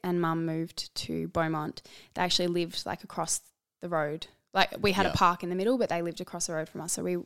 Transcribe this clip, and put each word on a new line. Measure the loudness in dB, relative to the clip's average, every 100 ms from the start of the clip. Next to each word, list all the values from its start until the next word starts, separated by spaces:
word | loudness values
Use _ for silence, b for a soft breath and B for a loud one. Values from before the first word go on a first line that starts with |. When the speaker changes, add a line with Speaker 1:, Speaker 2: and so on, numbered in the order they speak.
Speaker 1:
and | -2 0
mum | 2 0 0
moved | -2 -4 -6 -8 -6
to | -4 -4 -2
Beaumont, | 0 0 0 -4 -8 B B B
they | -2
actually | 0 2 2
lived, | 0 -2 -4 -6
like, | -8
across | -6 -6 -2 -4 -6 _ _ _
the | -2
road. | 0 0 -4 -10 _ _
Like, | 2 2 4
we | 2
had | 4 2
Speaker 2:
Yeah. |
Speaker 1:
a | 6
park | 4 4
in | -2
the | 0
middle, | 2 2
but | 2
they | 0
lived | -2 -6
across | -10 -6 -4
the |
road | -4 -6
from | -6
us, | -4
so | -2
we | 0 -2